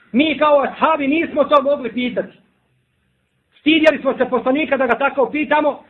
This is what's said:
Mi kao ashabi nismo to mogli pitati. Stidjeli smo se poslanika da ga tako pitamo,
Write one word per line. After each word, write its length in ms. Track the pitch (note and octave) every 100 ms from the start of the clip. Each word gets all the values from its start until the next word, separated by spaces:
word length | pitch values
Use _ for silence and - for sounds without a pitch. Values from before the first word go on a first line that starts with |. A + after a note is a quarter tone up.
| _
Mi 260 | A3+ D#4 C#4+
kao 240 | D4+ C#4+
ashabi 460 | B3 - B3+ D#4 C4+
nismo 360 | D#4 D#4+ D4
to 180 | C4+ D4
mogli 300 | C4 C#4+ A#3+
pitati. 440 | A#3 B3 G3 - - _ _ _ _ _ _ _ _ _ _ _ _
Stidjeli 420 | D4 D#4+ D#4 C4+
smo 160 | B3+ B3
se 120 | B3+
poslanika 480 | B3+ C4 C#4 D#4 C4
da 100 | B3+
ga 100 | A#3
tako 320 | C#4 C#4 B3
pitamo, 520 | D4 D4+ D4 D4+ B3 -